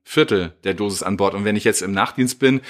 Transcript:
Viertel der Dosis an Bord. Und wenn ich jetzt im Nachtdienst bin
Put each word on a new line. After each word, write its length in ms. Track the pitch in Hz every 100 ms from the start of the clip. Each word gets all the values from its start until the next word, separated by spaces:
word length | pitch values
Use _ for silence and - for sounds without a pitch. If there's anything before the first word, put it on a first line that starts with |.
Viertel 520 | - - 156 101 87 -
der 100 | 95
Dosis 300 | 90 104 92
an 140 | 92 98
Bord. 160 | 98
Und 100 | 98
wenn 140 | 104 104
ich 80 | 113
jetzt 160 | 104
im 100 | 92
Nachtdienst 480 | 98 113 - 127 -
bin 220 | 135 131 -